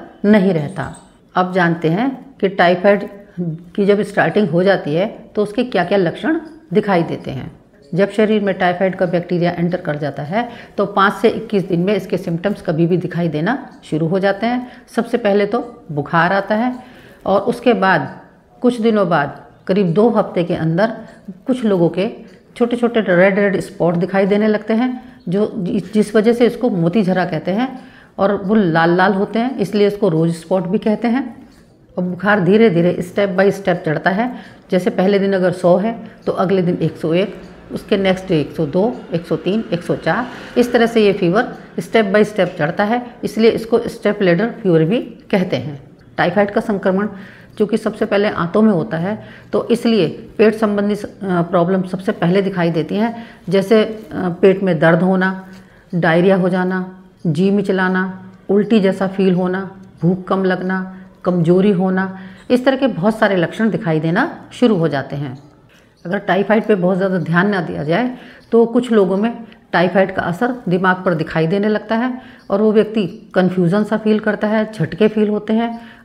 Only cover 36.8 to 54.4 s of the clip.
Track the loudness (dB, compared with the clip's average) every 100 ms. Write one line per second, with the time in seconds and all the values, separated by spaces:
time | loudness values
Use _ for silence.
36.8 | -2 -2 -2 0 -2 -6 -18 -20 -12 -12
37.8 | -2 0 2 0 0 0 0 -4 -2 0
38.8 | 0 -2 -6 -8 -4 -4 -2 -4 -4 -6
39.8 | -4 -4 -2 -4 -4 -12 -6 0 2 2
40.8 | 2 4 2 4 2 2 -2 -8 -12 -10
41.8 | -2 0 2 2 2 0 -2 0 -4 0
42.8 | -2 -2 -4 -8 -6 2 2 2 0 -2
43.8 | -2 -4 -2 0 2 2 0 -2 2 4
44.8 | 4 0 -4 -14 -2 -2 0 -4 -6 -12
45.8 | -16 -20 -14 -2 0 2 0 0 -2 -2
46.8 | 0 0 -2 -8 -18 -20 -20 -4 -2 0
47.8 | -4 -4 -2 0 0 -2 -2 2 4 2
48.8 | -2 -4 -6 -6 -12 -20 -6 -4 0 0
49.8 | 2 2 0 -4 -12 2 2 4 0 0
50.8 | -2 -2 -6 -10 -2 -2 2 0 2 0
51.8 | -2 -4 -4 -2 2 2 0 0 -2 -2
52.8 | -2 -2 -2 -4 -14 -16 -2 -2 4 2
53.8 | 2 -4 -10 -6 -6 2